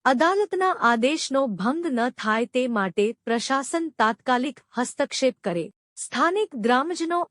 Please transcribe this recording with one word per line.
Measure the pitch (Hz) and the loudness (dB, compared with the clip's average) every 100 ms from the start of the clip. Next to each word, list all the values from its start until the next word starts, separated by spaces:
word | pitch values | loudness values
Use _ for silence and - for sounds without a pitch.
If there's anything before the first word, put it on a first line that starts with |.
| 254 | 0
અદાલતના | 262 320 392 415 370 370 349 | 4 4 2 0 0 0 2
આદેશનો | 233 233 254 311 - 269 269 | 2 4 2 0 -2 0 0
ભંગ | 175 208 320 339 | 0 -2 -2 -2
ન | 240 247 | 0 -2
થાય | - 220 220 240 | -2 -2 0 0
તે | 254 254 | -2 0
માટે | 226 190 185 208 233 - | 0 -2 0 0 -2 -2
પ્રશાસન | 233 - 269 269 330 330 | -2 0 -2 -2 -4 -4
તાત્કાલિક | - 220 220 - 247 277 - _ - | 0 0 0 0 0 0 -8 _ -6
હસ્તક્ષેપ | 247 - 277 - 262 - | -6 -2 -4 0 0 0
કરે. | 202 175 165 _ _ - | -4 -4 -6 _ _ -16
સ્થાનિક | - 240 320 392 427 247 | -8 0 0 0 -2 -2
ગ્રામજનો | 220 247 311 330 330 349 339 | 0 2 0 -4 -2 -2 -2